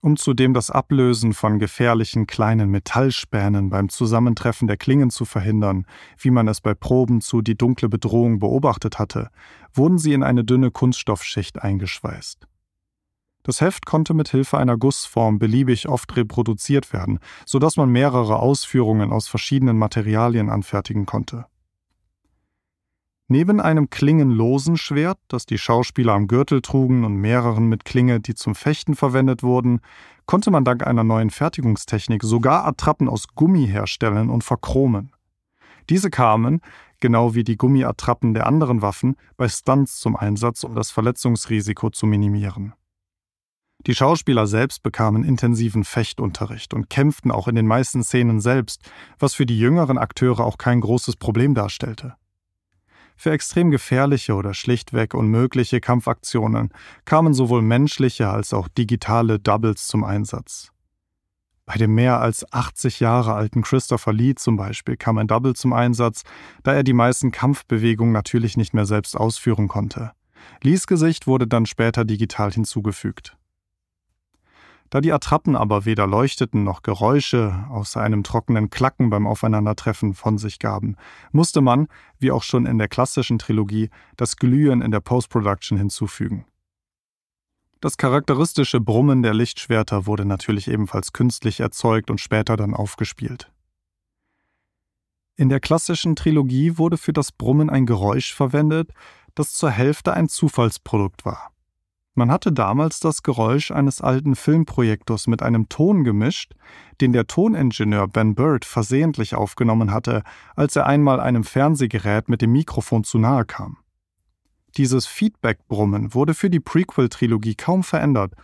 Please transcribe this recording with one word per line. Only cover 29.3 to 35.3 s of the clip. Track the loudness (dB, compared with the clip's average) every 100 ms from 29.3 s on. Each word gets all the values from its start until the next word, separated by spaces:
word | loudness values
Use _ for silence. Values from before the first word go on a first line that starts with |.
| 0
wurden, | 0 2 2 0 _ -20 -20 _ -2
konnte | 0 2
man | 2 2
dank | 0 0
einer | 2 2
neuen | 2 0
Fertigungstechnik | -2 -4 -2 -2 -2 -2 -6 -2 -2
sogar | 0 0 2 2 0
Attrappen | -2 0 0 -2
aus | -2 -8
Gummi | 0 2 4 2
herstellen | 0 -4 -2 -2 0 0
und | -2
verchromen. | -2 -4 0 2 2 0 -4 _ _